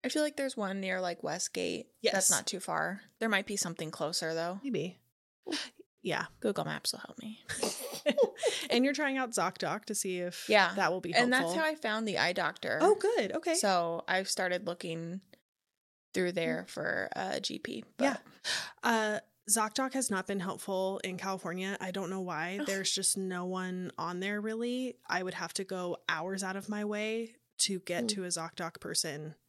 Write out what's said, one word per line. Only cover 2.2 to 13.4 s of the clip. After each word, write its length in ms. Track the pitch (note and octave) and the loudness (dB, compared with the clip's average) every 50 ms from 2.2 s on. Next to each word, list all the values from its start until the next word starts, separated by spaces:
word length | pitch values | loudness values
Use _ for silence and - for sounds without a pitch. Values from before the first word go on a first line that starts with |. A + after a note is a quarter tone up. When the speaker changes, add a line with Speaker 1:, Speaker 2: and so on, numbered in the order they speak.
| F#3 - | 6 6
Speaker 1:
not 160 | F3 - F#3+ | 4 4 2
too 140 | - - F3+ | -2 -4 -4
far. 400 | - - D#3+ D#3 D#3 E3+ G3 G3+ - - _ _ | -4 -2 0 0 0 0 -2 -6 -10 -20 _ _
There 100 | A3+ A3+ | 2 2
might 160 | G#3 F#3+ G3 | 4 2 2
be 100 | - G3+ | 0 0
something 340 | G3 - F3 E3 - E3 D#3 | 0 0 -2 -2 -6 -6 -8
closer, 440 | E3 - D#3+ D3+ E3 - F3 D#3+ E3 | -2 -2 -2 0 0 0 0 0 0
though. 260 | E3 E3 E3+ F#3 G3 | 0 0 -2 -4 -4
Speaker 2:
Maybe. 360 | C4+ C#4 A#3 D#3 D3+ F3+ - _ _ _ _ _ _ _ _ _ _ - - - - - _ - - _ _ _ | -4 -2 -2 -2 -2 -4 -8 _ _ _ _ _ _ _ _ _ _ -6 -4 -4 -4 -8 _ -20 -20 _ _ _
Yeah. 240 | - G3+ D#3 - - - - - | -4 -2 -2 -2 -2 -4 -8 -4
Speaker 1:
Google 260 | - G#3+ G3 E3+ D#3 | -2 -2 0 0 -2
Maps 260 | D3+ D3+ - - - | -4 -4 -2 -2 -4
will 80 | - - | -4 -4
help 180 | - - - - | -12 -14 -14 -12
me. 200 | - A3 A3 - - - | -12 -12 -12 -14 -10 -8
Speaker 2:
<laughs> 20 | - - - - - - - - - - - D4 - - B4 - - - - A4 - - - C#4 | -4 -2 -2 -2 -2 -4 -8 -8 -8 -2 0 0 4 4 4 4 2 0 0 0 0 0 0 2
And 140 | - A#3+ C4 | 4 4 4
you're 80 | C#4 C#4+ | 4 2
trying 220 | C#4 D4+ C4+ C4+ | 2 0 0 0
out 140 | C4+ C4 A#3 | 0 -2 0
ZocDoc 540 | A#3 G#3 E3+ F3+ - - G3 D3+ D#3+ G#3+ - | 0 0 0 0 0 -2 -2 -2 -2 -4 -4
to 80 | - G#3 | -4 -4
see 240 | - - F#3+ F3+ F3+ | -2 -2 -2 -2 -2
if 280 | F3 F3 E3+ - - - | -2 -4 -4 -6 2 6
Speaker 1:
Yeah. 240 | G#3+ G#3 F#3+ F3 F#3 | 8 8 8 6 4
Speaker 2:
that 160 | G3+ F#3 D#3 | 2 2 2
will 80 | F3+ F#3 | 2 0
be 140 | - E3+ - | -2 2 4
Speaker 1:
And 180 | A#3 A#3+ A#3+ | 4 6 6
that's 100 | B3+ C4 D4+ | 4 4 4
Speaker 2:
helpful. 180 | E4 - D#4+ | 2 2 2
Speaker 1:
how 60 | D#4+ D#4 | 2 0
I 60 | D#4 | 0
found 300 | D#4 - D#4+ D#4+ A3 A3+ G#3+ | 0 -2 0 0 0 0 0
the 100 | F#3 - | 2 2
eye 140 | - F3 | 2 2
doctor. 460 | F3+ F#3+ E3+ D#3 E3+ - - D#3 A2+ D#3 | 2 2 0 0 -2 -2 -2 -2 2 6
Speaker 2:
Oh, 120 | D#4+ G4 G#4+ | 6 6 6
good. 360 | G4+ - G4+ A#4+ G4 A3 - | 6 4 2 4 2 2 2
Okay. 220 | - D#4+ | -2 -2